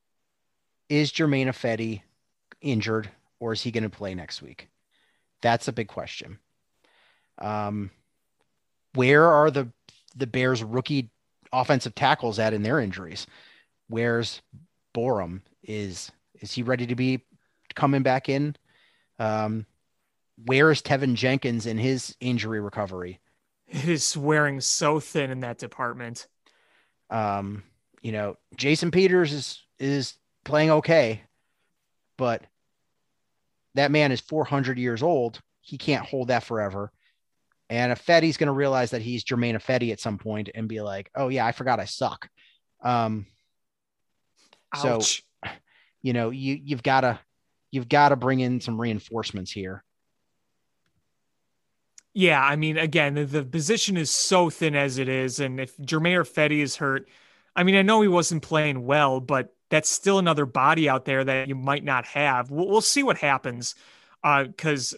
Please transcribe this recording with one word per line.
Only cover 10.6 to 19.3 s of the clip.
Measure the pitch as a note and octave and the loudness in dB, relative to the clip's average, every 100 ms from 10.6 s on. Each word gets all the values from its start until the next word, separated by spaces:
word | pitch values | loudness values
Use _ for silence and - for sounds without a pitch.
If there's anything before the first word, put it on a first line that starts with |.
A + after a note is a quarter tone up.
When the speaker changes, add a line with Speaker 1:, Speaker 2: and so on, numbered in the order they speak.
Speaker 1:
rookie | A2 B2 - C#3+ A2+ _ _ _ _ | -2 -4 -2 -4 -4 _ _ _ _
offensive | B2+ B2+ C3+ A#2+ | -2 2 2 0
tackles | - C3+ D3+ A#2 G#2 | 0 2 2 0 0
at | A2 | 0
in | G#2+ | 0
their | G#2+ D3+ | 0 0
injuries? | G#2 F2+ E2+ G2 - - - _ _ _ - | -2 -6 -12 -14 -16 -20 -20 _ _ _ -10
Where's | A2+ A#2 A#2 A2+ - _ - - _ _ | -4 0 0 -2 -8 _ -20 -20 _ _
Borom? | A#2 B2 A2 E2+ F#2+ - _ | -4 -2 -2 -4 -10 -16 _
Is, | - G#2+ G2+ F2 - - _ _ | -12 -8 -8 -10 -14 -20 _ _
is | G#2 | -10
he | - | -6
ready | A#2+ B2+ A#2+ | -2 -2 -2
to | B2 | -2
be | B2+ C3 - _ _ _ - - | 0 -2 -6 _ _ _ -18 0
coming | D3 C#3 | 2 4
back | C3 C3 - | 2 2 0
in? | C3+ D3 D3 _ _ _ _ _ - | -2 -2 -6 _ _ _ _ _ -6
Um, | A2 | -4